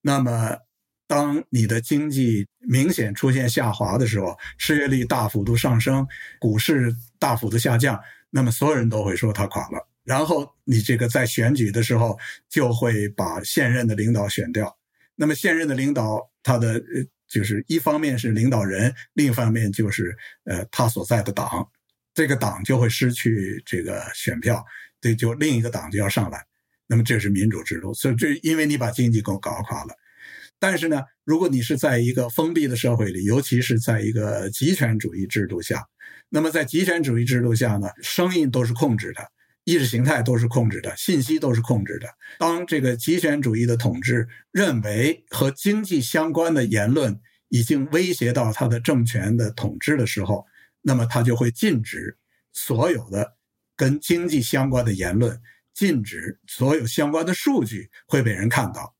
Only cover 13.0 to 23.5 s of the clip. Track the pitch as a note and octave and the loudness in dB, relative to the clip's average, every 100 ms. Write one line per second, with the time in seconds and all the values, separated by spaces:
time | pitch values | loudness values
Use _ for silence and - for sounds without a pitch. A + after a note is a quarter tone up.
13 | G#2 G2+ F#2 - F2 - C3 B2 A#2 G#2 | -2 -2 -4 -4 -4 0 2 2 0 0
14 | G#2+ A2+ G2+ - - G#2+ G#2+ - _ _ | 2 2 0 -2 -4 -2 -4 -8 _ _
15 | _ - D3+ D3 F#3+ E3 D#3+ C3 C#3 C#3 | _ -2 -2 0 0 0 0 0 0 0
16 | A2 G#2+ - _ - B2 A#2 A2+ - - | 0 -4 -6 _ 0 2 2 -2 -4 -8
17 | C3 _ _ - G#2 G#2 - D#3+ D#3+ D3+ | -8 _ _ -4 -2 -2 -2 -2 0 0
18 | D#3 B2 A#2+ G#2+ B2 B2 G2+ F#2+ A#2 - | 0 -2 0 2 2 2 0 0 0 0
19 | - - D3 A#2 A#2 A2+ G#2+ G2 G#2 G2+ | -8 0 2 2 0 2 0 0 -2 0
20 | F2+ F2+ - - - F#2 G#2 - A#2+ G#2+ | -6 -6 -16 -18 -8 -6 -6 0 0 0
21 | G2 A#2+ G#2 G2+ - - - _ _ _ | 0 0 0 -4 -4 -6 -8 _ _ _
22 | _ - D3+ C3+ G#2+ G2+ G#2 C3 A#2 - | _ -2 0 2 -2 -4 0 2 2 2
23 | B2+ A#2+ A#2+ A2 F#2+ | 0 0 0 0 -2